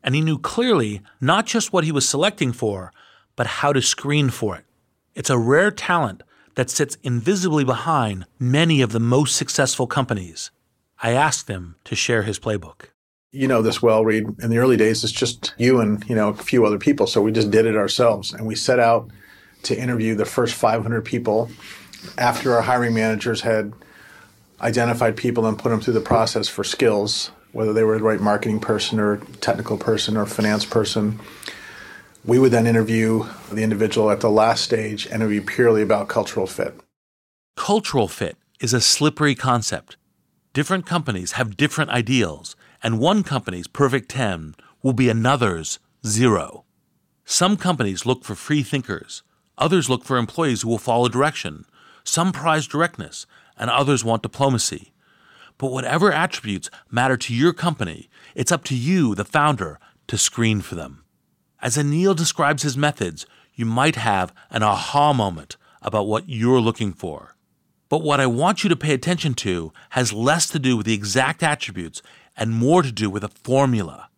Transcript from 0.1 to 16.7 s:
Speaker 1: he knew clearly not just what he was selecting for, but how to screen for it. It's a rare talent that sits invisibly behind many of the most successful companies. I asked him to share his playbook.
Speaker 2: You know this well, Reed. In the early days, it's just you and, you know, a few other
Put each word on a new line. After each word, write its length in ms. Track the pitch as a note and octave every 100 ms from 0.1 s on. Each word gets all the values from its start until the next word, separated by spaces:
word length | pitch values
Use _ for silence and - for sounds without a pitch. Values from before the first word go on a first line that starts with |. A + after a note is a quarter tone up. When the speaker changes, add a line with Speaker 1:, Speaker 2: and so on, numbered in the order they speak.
Speaker 1:
he 80 | C#3
knew 160 | D#3+ D3+
clearly 640 | - - B3 G3 A2 G#2 - _
not 280 | C3 F#3 A3
just 260 | A#3 G#3
what 120 | F#3 D#3
he 60 |
was 160 | D3 C3
selecting 440 | C#3 F3+ G#3 C#3
for, 420 | A#2+ A2+ G2 F2+ _ _ _ _ -
but 120 | A#2+
how 260 | - C#3+
to 80 | C3+
screen 480 | A#2+ - C#3 D3 C#3
for 260 | - G#2+ F2+
it. 80 | _ _ _ _ _ -
It's 160 | C3+
a 80 | B2+
rare 320 | A#2 C#3+ G3+
talent 500 | G#3 - F3 C3+ F#2 - _ _
that 160 | - B2
sits 280 | - C#3 -
invisibly 640 | C#3 A#2+ A#2+ G3 F3+ D3+
behind 640 | B2+ A#2 - D#3 A2+ F#2+ F2+ _
many 440 | B2 C3+ E3+ D#3
of 100 | B2
the 80 | A2+
most 360 | A#2 B2+ C#3+ -
successful 520 | - - C3 - B2
companies. 640 | - B2+ G#2 F2+ E2 - _ _ _ _ _
I 80 | A#2
asked 380 | A#2+ D3+ - -
him 260 | G2 F2 E2
to 120 | - A#2
share 260 | - A#2+
his 180 | G#2 G2+
playbook. 520 | - G#2 - - - _ _ _ _
Speaker 2:
You 160 | C3+ C3
know 120 | B2
this 200 | A2 -
well, 240 | A#2+ A2 A2
Reed. 220 | A2 G#2+ -
In 80 | A#2+
the 100 | A#2
early 180 | B2+ A#2
days, 260 | G#2+ G#2+
it's 80 | A2
just 420 | - A#2+ A#2+ - -
you 240 | A#2+ B2+
and, 260 | G#2+ G#2 -
you 80 | A2+
know, 140 | G#2
a 40 | G2+
few 300 | - B2+
other 120 | G#2+